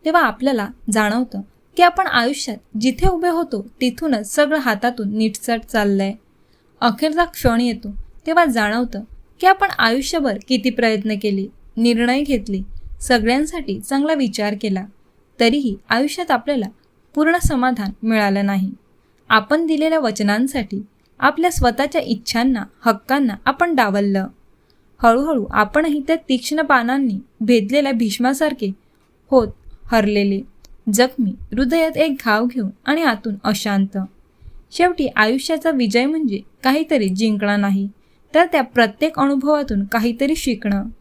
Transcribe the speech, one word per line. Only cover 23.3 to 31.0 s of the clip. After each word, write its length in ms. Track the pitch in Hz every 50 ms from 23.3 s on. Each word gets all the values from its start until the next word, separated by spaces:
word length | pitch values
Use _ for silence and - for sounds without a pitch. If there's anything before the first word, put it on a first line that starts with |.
| 202 - -
आपण 300 | 262 269 - 349 349 330
डावललं. 520 | 269 233 202 190 202 202 202 196 190 190 - - _ _ _ _ _ _ _ _ _ _ _ _ _
हळूहळू 420 | - 233 226 247 285 320 311 254 202 -
आपणही 520 | - - 214 202 - 302 320 330 285 294 269
त्या 100 | - 320
तीक्ष्ण 460 | 320 - _ 262 240 - - 302 311
बाणांनी 560 | 311 285 285 247 233 233 262 277 277 247 202 196 - _ _ _
भेदलेल्या 520 | 226 208 247 226 196 202 247 294 285 277
भीष्मासारखे 800 | 269 220 233 214 202 - 240 254 277 277 320 302 277 - 214 196 196 _ _ _ _ _ _ _ _ _ _ _
होत 180 | 269 262 226 202 - _ _ - - - -
हरलेले, 560 | - 240 226 202 202 208 208 202 202 202 196 - - _ - _ - - - _ 226
जखमी, 420 | 202 214